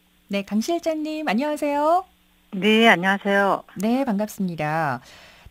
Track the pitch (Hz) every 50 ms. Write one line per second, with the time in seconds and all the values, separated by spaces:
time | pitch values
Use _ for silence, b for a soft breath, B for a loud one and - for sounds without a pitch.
0 | _ _ _ _ _ - 196 202 196 - 202 220 233 - 339 339 - 330 320 311
1 | 302 311 311 311 311 285 190 233 294 302 302 294 311 285 285 285 294 311 339 370
2 | 381 - _ _ _ _ _ _ _ _ - 185 185 214 220 220 233 226 202 170
3 | 180 190 196 196 - 202 196 202 202 190 160 - - - - 190 196 226 240 262
4 | 277 254 196 196 214 214 - - 196 180 170 156 151 151 156 165 160 139 123 123
5 | b b b b b b b b b b